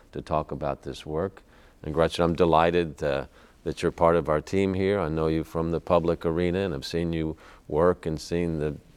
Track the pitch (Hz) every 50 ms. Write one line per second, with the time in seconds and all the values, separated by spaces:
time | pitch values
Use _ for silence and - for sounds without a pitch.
0 | - _ - 69 - - 82 78 78 - 78 69 76 71 67 - - 69 65 -
1 | - 76 76 80 92 98 - - - _ _ - - - _ _ - 78 76 80
2 | 80 82 - - 87 85 85 80 90 85 78 78 85 87 87 87 87 80 69 -
3 | 76 73 67 69 65 - - - - - _ _ - 85 73 - - 82 - -
4 | 85 85 85 85 73 78 76 78 - - - 95 98 95 92 95 95 95 101 101
5 | 85 76 78 80 80 80 80 80 78 - - 82 82 82 82 78 - - 90 85
6 | 82 85 85 - - 85 80 85 87 87 85 95 98 92 73 69 67 - - 85
7 | 85 85 82 80 80 78 78 - - - - - _ - 76 76 85 90 90 -
8 | - 82 78 76 - - 87 87 87 85 82 76 73 76 73 - - - -